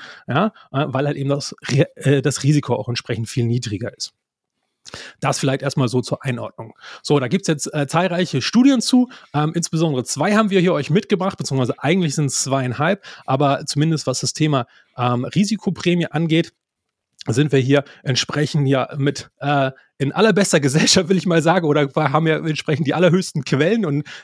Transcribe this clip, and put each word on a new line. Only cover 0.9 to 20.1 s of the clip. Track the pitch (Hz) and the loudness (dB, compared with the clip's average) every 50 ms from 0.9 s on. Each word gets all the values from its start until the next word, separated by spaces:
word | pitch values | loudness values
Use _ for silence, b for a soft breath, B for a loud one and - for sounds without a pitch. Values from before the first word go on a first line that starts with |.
| 127 131 143 | -2 -2 -2
halt | 143 139 | -2 -2
eben | - 139 139 | -2 -2 -2
das | 143 143 - - - - - - | -2 -2 -4 -8 -12 -12 -6 0
Ri-, | 135 135 - - _ | 2 2 2 2 _
äh, | - - 139 143 139 | -4 0 2 2 2
das | 123 147 135 - - | 2 0 -2 0 0
Risiko | 139 151 147 - - 120 | 2 2 2 2 0 -2
auch | - - - | -4 -4 -6
entsprechend | 120 - - - 120 110 113 - | -6 -6 -6 -6 -6 -6 -6 -6
viel | - 127 117 | -2 -2 0
niedriger | 117 117 123 120 113 107 95 120 104 - | 0 0 -2 -2 -4 -6 -6 -8 -8 -10
ist. | - - - _ _ _ _ _ _ _ _ _ _ _ _ _ _ _ B B B B B B B | -12 -14 -14 _ _ _ _ _ _ _ _ _ _ _ _ _ _ _ B B B B B B B
Das | - 139 143 - | -4 -2 -2 0
vielleicht | - 139 135 139 - | 0 -2 -2 -2 -4
erstmal | 143 - 156 131 113 | -4 -2 -2 -2 0
so | 120 123 | 0 -2
zur | 120 - 127 - - | -2 -2 -6 -6 -6
Einordnung. | 135 123 117 110 107 - - 117 107 - B B B B B B | -6 -6 -6 -8 -12 -12 -16 -18 -18 -20 B B B B B B
So, | - 151 143 | 2 2 2
da | 127 | 2
gibt's | 120 147 196 - - | 2 -2 -2 0 0
jetzt, | 160 143 - - - | -2 -2 -4 -6 -4
äh, | 151 143 139 | -4 -2 0
zahlreiche | - 165 180 185 175 170 180 - - 135 | 0 0 0 0 0 -2 -2 -2 -2 -4
Studien | - - - 226 254 277 269 240 | -2 0 4 4 6 6 4 2
zu, | - - - 247 247 - B B B B B | 2 2 4 4 4 2 B B B B B
ähm, | 147 151 156 165 | -2 -2 0 -2
insbesondere | 170 156 - - 160 165 160 139 127 117 | -4 -4 -4 -2 0 0 0 0 -2 -4
zwei | - - 135 151 202 208 | -4 -4 -2 0 2 2
haben | 214 220 202 | 2 2 4
wir | 196 190 | 4 4
hier | 170 185 160 | 4 4 2
euch | 147 139 - | 0 0 0
mitgebracht, | 147 208 - - 214 170 185 196 - | 0 0 0 0 -2 0 0 -2 -4
beziehungsweise | - 139 - 139 131 127 113 - - - | -6 -6 -4 -2 -2 0 -2 -2 -2 0
eigentlich | 139 175 196 175 151 135 | 0 2 2 0 0 0
sind's | - 147 135 - - - | -2 -2 -2 -2 -4 -4
zweieinhalb, | 131 135 135 131 127 113 - 147 170 202 - B B B B B | -2 -2 -2 0 -2 -2 -2 0 -2 -2 -2 B B B B B
aber | B 131 135 147 139 139 131 135 | B -2 0 0 0 0 0 -4
zumindest | - - 143 151 160 160 139 - | -4 -2 0 0 2 0 0 -2
was | 131 123 - | -4 -4 -4
das | - 120 - | -4 -6 -4
Thema, | - 151 156 147 131 117 b b b b b b | -2 0 0 0 0 -2 b b b b b b
ähm, | - 123 123 123 123 123 | -2 -2 0 0 0 -2
Risikoprämie | - - 165 208 202 220 190 - 208 170 - - 175 175 175 165 | -2 0 0 0 0 0 -4 -4 -4 -4 -2 0 0 0 0 0
angeht, | - - 151 165 156 156 165 160 - - _ _ _ _ _ _ _ _ _ _ _ _ - - - | -2 -2 -2 0 2 2 0 0 0 -6 _ _ _ _ _ _ _ _ _ _ _ _ -12 -6 -4
sind | 113 127 151 143 | 0 0 0 2
wir | - 135 | 2 2
hier | 123 127 139 143 135 B B B B | 2 4 2 2 2 B B B B
entsprechend | - 127 - - - - 143 151 - - 151 143 135 | -4 -2 -2 -2 -4 -2 -2 -2 0 0 0 2 2
ja | 139 131 123 - - | 2 0 0 -2 -4
mit, | 151 135 143 135 - - - _ - | -2 -2 -2 -2 -4 -8 -16 _ -8
äh, | 135 143 147 143 135 131 131 b b b b b | -4 -2 0 0 0 -2 -4 b b b b b
in | 139 139 | -4 -2